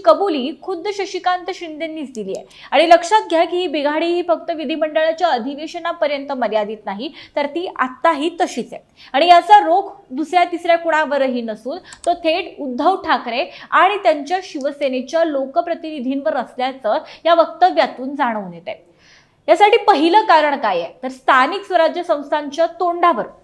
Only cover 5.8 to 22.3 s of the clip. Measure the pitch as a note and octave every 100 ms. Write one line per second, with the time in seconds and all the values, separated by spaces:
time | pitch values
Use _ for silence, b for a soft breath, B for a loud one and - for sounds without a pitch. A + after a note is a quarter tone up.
5.8 | E4+ E4 D4+ C#4+ C#4 C4+ A3+ G#3+ G#3 A3
6.8 | G#3+ G3 C#4+ B B - C#4+ E4+ F#4 -
7.8 | B3+ C4 E4 D4+ D#4 E4+ F4 C4+ G3 -
8.8 | _ B B C4 E4+ F4 E4+ - D#4+ F4+
9.8 | G4 - - B3+ D#4 - F4 E4+ E4+ E4+
10.8 | E4 D#4 D4+ C#4+ C4+ B3 A3+ G#3 B3+ F4
11.8 | B B - E4+ E4 E4 E4+ - C#4 B3
12.8 | D4+ F#4+ E4 C4 B3 A#3 E4+ B B C#4
13.8 | F4+ G4+ F#4+ D4+ C#4+ F#4 F#4+ D4+ C4+ C#4+
14.8 | C#4+ B3+ B3 E4 E4 C#4 C4+ E4 E4+ E4
15.8 | D#4+ D#4 B3 C#4 D4 D4 A3 - B3+ C4
16.8 | G#3 C4+ D#4 B D#4+ E4+ D#4 - F4+ E4
17.8 | C4 - C4 C#4+ B3+ A3 F#3 E3+ - -
18.8 | _ _ b b b b - E4+ G#4 A4+
19.8 | - E4+ E4 G4+ G#4+ E4 D4+ C#4 A3 F3+
20.8 | E3+ - B3+ B3+ - C#4 C4+ G4 - F4+
21.8 | D#4+ C#4+ E4+ D4 C#4+